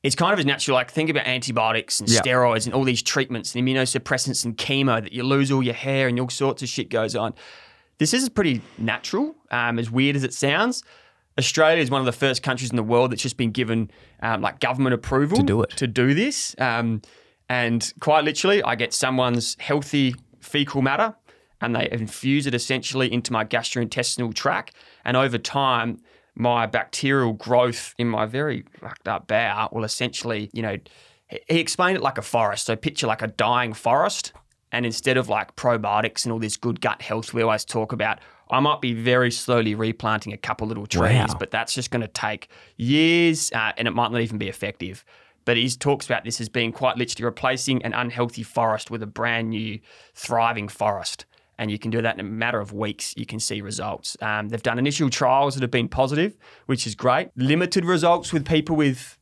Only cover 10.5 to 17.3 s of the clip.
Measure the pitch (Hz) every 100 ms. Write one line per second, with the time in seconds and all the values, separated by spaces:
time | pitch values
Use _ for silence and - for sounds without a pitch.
10.5 | 156 233 247 - - _ _ _ - 127
11.5 | - 156 165 131 135 127 120 139 123 139
12.5 | 127 127 120 107 120 127 117 127 - 117
13.5 | 107 113 113 107 - - _ 113 110 104
14.5 | - 123 127 131 120 - 131 147 214 -
15.5 | 104 110 - 135 127 123 147 254 - -
16.5 | - 127 117 117 107 - - _